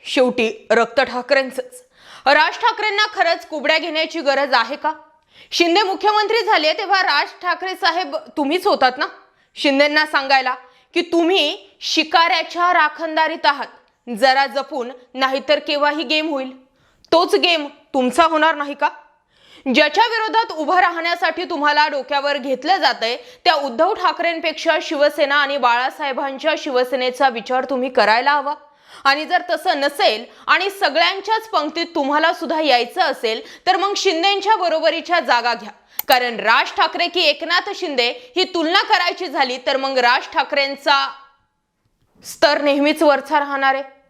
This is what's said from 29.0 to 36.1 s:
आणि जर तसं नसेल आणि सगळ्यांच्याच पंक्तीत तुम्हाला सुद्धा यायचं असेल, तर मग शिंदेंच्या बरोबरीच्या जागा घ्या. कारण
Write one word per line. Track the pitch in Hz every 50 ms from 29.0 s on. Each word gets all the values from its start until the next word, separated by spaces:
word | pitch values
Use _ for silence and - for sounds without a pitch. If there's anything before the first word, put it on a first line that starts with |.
| -
आणि | 269 269 294 311
जर | 277 349 359 349 349
तसं | 349 320 320 370 339 294
नसेल | 277 285 285 - 403 339 240 320 240 - - - - -
आणि | 285 320 359 403
सगळ्यांच्याच | 392 - 392 311 269 311 339 349 381 392 381 - 440 440 440 -
पंक्तीत | - 339 294 311 302 339 339 330 339
तुम्हाला | 330 285 262 294 302 311 330 359
सुद्धा | 349 339 262 330 311
यायचं | 311 294 254 240 240 240 - 359
असेल, | 370 311 - - - 226 220 240 - - - - _ 339
तर | 381 381
मग | 339 392 403 392
शिंदेंच्या | - 381 349 320 339 392 403 392 392 392 440
बरोबरीच्या | 440 370 339 320 320 311 320 302 330 302 311 349 339
जागा | 320 233 262 240 226 240 233
घ्या. | 226 202 208 - _ _ _ _ - -
कारण | -